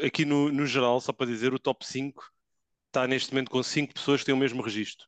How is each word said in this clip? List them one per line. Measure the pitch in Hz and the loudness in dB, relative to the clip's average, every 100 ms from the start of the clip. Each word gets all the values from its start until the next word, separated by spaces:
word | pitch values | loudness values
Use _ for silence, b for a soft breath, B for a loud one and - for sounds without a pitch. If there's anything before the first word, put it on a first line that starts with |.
aqui | 127 - 147 | -2 0 2
no, | 143 147 | 2 2
no | 139 143 | 2 0
geral, | 127 123 123 | 2 4 2
só | - | 0
para | 127 127 | -4 -4
dizer, | 113 123 | 0 -2
o | 131 | 0
top | - 131 - | -2 -2 -4
cinco | 131 139 - - _ _ _ _ _ _ | -6 -6 -10 -20 _ _ _ _ _ _
tá | 135 127 | -2 0
neste | 131 - | 0 0
momento | 135 127 | -2 0
com | 127 | -2
cinco | 123 156 143 | -2 -2 -4
pessoas | - - 139 | -2 2 2
que | - | 2
têm | |
o | 135 | 2
mesmo | 135 120 | 2 -2
registro. | 113 104 107 - | -4 -4 -6 -10